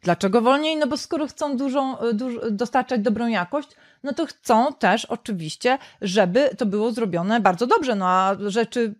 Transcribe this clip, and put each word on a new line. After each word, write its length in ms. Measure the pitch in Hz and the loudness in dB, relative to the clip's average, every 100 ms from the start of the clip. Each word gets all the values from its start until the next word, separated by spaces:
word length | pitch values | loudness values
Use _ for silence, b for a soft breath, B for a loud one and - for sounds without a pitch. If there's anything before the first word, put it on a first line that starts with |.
Dlaczego 380 | 175 170 196 226 | -2 0 2 4
wolniej? 360 | 233 277 311 311 | 4 4 2 0
No 100 | 294 | 0
bo 100 | 285 | -2
skoro 300 | - 320 294 | -4 -4 -4
chcą 300 | - 294 254 | -4 -4 -2
dużą, 440 | 277 277 269 254 | -2 -2 -2 -2
y, 140 | 233 | -2
duż-, 360 | 214 262 233 233 | -2 -4 -6 -4
dostarczać 500 | 202 240 262 254 247 | -4 -2 -2 0 0
dobrą 260 | 220 214 233 | 0 0 -2
jakość, 420 | 214 175 294 277 b b b | -2 -2 -6 -8 b b b
no 100 | 277 | -8
to 140 | 285 320 | -4 -6
chcą 460 | - - 226 269 | -4 2 2 2
też 320 | - 190 226 | 0 2 2
oczywiście, 720 | - 233 - 190 156 - 247 269 B B | -2 -8 -6 -8 -8 -4 -2 -2 B B
żeby 500 | 196 196 180 214 285 - | -2 2 2 4 2 0
to 80 | 214 | -2
było 260 | 208 226 | -2 -2
zrobione 480 | 240 220 170 185 233 | -2 -2 -2 0 2
bardzo 260 | 196 180 247 | 2 2 2
dobrze, 280 | 453 269 | 2 2
no 120 | 202 185 | 0 2
a 300 | 185 190 196 208 | 4 2 0 -2
rzeczy 480 | 214 226 247 226 | -2 -2 -2 -2